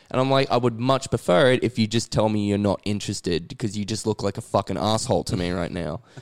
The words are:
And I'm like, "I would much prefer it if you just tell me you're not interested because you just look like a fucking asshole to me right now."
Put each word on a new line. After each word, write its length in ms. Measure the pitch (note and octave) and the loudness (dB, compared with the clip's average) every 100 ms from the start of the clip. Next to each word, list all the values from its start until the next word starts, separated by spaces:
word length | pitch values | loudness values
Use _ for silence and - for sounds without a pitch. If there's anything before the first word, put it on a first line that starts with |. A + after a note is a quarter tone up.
| - | -6
And 100 | B2+ | 0
I'm 120 | C3+ | 2
like, 180 | C3+ C#3 | 2 2
"I 80 | B2 | 2
would 220 | B2 A2+ | 0 0
much 300 | B2+ C3+ - | 0 0 0
prefer 400 | - - F3 C3 | -4 2 4 6
it 120 | B2+ | 4
if 140 | A2 A2+ | 0 0
you 80 | G#2+ | 0
just 260 | A2+ - | 0 -2
tell 160 | - A2 | 0 2
me 200 | G#2+ G2+ | 2 2
you're 100 | G2+ | 2
not 240 | G2+ - G2+ | 2 0 -2
interested 640 | G#2 - G2 F2+ E2 E2+ | -4 -4 -6 -2 -2 -4
because 280 | - A2 G#2 | -6 -6 -4
you 80 | G2+ | -6
just 220 | G#2+ G#2+ | -4 -2
look 160 | G#2 | -2
like 140 | G2+ A2+ | -2 -6
a 40 | |
fucking 360 | - G#2 - F#2 | -2 -2 0 -2
asshole 480 | G#2 A2 - F2+ - | 0 0 0 0 0
to 120 | F2+ | -2
me 140 | F2 | -2
right 180 | F#2 E2+ | -2 -4
now." 280 | F2 D2+ E2 - - | -4 -6 -8 -12 -20